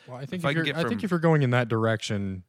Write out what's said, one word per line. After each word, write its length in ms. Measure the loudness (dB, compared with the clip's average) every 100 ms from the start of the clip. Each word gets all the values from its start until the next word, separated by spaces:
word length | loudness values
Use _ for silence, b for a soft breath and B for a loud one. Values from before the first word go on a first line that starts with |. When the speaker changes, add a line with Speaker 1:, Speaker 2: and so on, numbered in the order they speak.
| -18
Speaker 1:
Well, 100 | -14
I 80 | -10
think 80 |
Speaker 2:
If 60 | -4
Speaker 1:
if 60 | -2
Speaker 2:
I 40 |
can 60 | 0
Speaker 1:
you're, 100 | -2
Speaker 2:
get 100 | -2
Speaker 1:
I 20 |
think 220 | -2 -2
Speaker 2:
from 40 | -2
Speaker 1:
if 60 |
you're 80 | 2
going 240 | 4 4
in 80 | 4
that 160 | 2 2
direction, 760 | 2 2 0 -2 -4 -4 -6